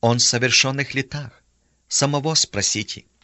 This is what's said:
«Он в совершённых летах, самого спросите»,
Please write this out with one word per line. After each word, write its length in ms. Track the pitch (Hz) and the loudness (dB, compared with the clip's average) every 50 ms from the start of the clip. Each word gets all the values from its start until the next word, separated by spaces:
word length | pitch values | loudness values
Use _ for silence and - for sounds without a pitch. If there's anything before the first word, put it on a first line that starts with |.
«Он 180 | - 117 120 123 | 4 4 4 4
в 40 | 120 | 2
совершённых 720 | - - 120 120 127 120 - - 135 135 139 143 - - | 2 2 2 2 2 4 4 2 2 0 -4 -6 -4 -4
летах, 480 | 135 139 135 - 147 143 113 - - _ _ _ _ _ _ _ _ _ _ | -6 -4 -4 -6 -10 -10 -12 -16 -20 _ _ _ _ _ _ _ _ _ _
самого 460 | - - - 139 143 147 135 156 160 | -2 0 0 2 0 0 -2 0 0
спросите», 680 | 151 - - - 101 98 - - 107 107 - - - - _ _ _ | 0 0 0 -2 -2 -2 0 -2 -2 -4 -6 -8 -14 -14 _ _ _